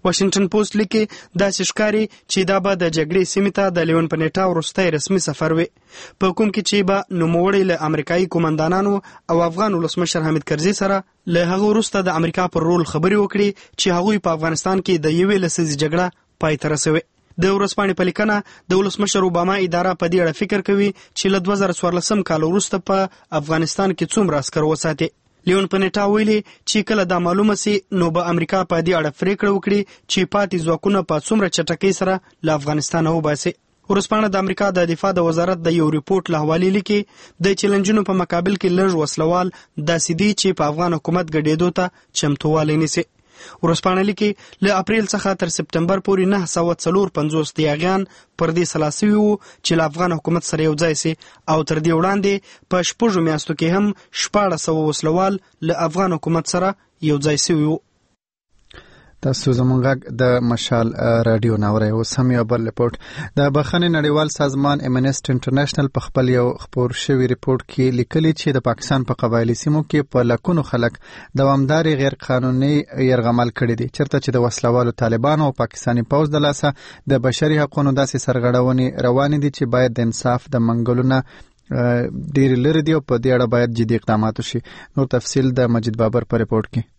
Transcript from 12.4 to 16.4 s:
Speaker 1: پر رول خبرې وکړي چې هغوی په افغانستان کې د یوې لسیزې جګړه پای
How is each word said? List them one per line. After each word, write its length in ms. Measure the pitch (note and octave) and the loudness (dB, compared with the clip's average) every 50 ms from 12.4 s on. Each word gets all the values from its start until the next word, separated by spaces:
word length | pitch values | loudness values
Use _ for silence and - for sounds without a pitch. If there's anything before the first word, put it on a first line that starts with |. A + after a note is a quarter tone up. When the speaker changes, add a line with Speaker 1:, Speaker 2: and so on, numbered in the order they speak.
| F#3 F3 - | -2 0 0
Speaker 1:
پر 120 | E3+ D#3+ E3 | 0 0 2
رول 140 | F3 F3 E3 - | 2 2 0 0
خبرې 260 | - D3+ D#3+ F#3+ G#3 G#3 G3+ | -2 0 0 2 2 2 0
وکړي 260 | G3 - G3 G#3 G3+ G3 - - - - - | 0 0 0 0 0 -2 -6 -18 -20 -8 -2
چې 80 | - G3 F3 F3 | 0 0 0 2
هغوی 220 | F3+ G#3+ G#3+ G3+ - | 2 0 0 0 0
په 100 | F3+ E3 | -2 -2
افغانستان 400 | D#3 D#3 E3 D#3+ D3 - F#3+ F#3+ G3 F#3 | 0 -2 -2 -2 -2 -2 0 -2 0 0
کې 100 | - F#3 D#3+ D3 | 0 0 0 2
د 100 | D#3 D#3 E3+ | 0 2 2
یوې 160 | F#3 G3 G#3 F#3+ F#3 | 2 2 2 0 0
لسیزې 300 | E3 - - E3+ D#3 D3 C#3 D#3 | -2 -2 -2 -2 -2 -2 -2 -2
جګړه 220 | D3+ D#3 F3 F3+ F3+ - _ _ _ _ | 0 0 0 -2 -2 -4 _ _ _ _
پای 240 | _ | _